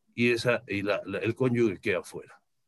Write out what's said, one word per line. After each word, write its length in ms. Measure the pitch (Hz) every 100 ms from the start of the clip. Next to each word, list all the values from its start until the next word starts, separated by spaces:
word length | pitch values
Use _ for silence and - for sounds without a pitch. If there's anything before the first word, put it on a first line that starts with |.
| _
y, 160 | - 120
esa, 320 | 117 123 117 -
y 160 | 101
la, 180 | 101 95
la, 140 | 95 98
el 160 | 107
cónyuge 440 | 110 127 120 113 87
queda 220 | 107 87
fuera. 380 | - 82 - - _ _